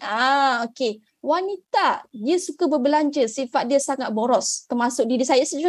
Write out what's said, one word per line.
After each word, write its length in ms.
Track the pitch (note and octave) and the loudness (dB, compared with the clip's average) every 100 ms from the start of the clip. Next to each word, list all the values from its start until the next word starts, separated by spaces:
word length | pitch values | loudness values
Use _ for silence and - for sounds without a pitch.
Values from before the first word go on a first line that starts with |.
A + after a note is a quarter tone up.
Ah, 640 | - A3 C4 C#4 C4+ A#3+ A#3 | -6 0 2 2 2 0 -4
okey. 320 | - A#3 G#3+ _ _ | -4 -4 -4 _ _
Wanita, 800 | C#4 E4+ F#4+ F#4 - G#4+ D#4+ - - | -2 -2 -2 -8 -4 0 2 0 -8
dia 240 | A3 A#3 F4 | -8 -2 -2
suka 320 | E4+ D4 E4 | -2 -2 0
berbelanja, 560 | D4 C4+ D4+ D4 C#4+ | 2 2 2 2 0
sifat 400 | A3+ C#4 B3+ C#4 | -2 -2 -2 -2
dia 160 | A#3+ C#4 | 2 0
sangat 320 | C#4+ C4+ A3 | 0 -4 -4
boros. 560 | G#3+ A#3+ A#3 - - - | -2 2 2 0 -6 -6
Termasuk 400 | A#3+ B3 B3 A3+ | -2 -2 0 0
diri 160 | B3 | 0
saya, 160 | B3+ C4+ | 2 2
saya 240 | D4+ D4 | 2 0